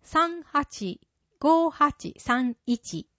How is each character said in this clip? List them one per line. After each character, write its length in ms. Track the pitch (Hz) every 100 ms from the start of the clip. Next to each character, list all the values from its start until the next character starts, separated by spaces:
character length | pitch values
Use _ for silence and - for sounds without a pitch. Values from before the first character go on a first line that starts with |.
三 400 | - 311 339 339
八 600 | - 285 285 - 196 - _ _ _ _
五 300 | 294 330 330
八 460 | - 294 - - -
三 380 | - 247 247 233
一。 420 | - 240 - 165 -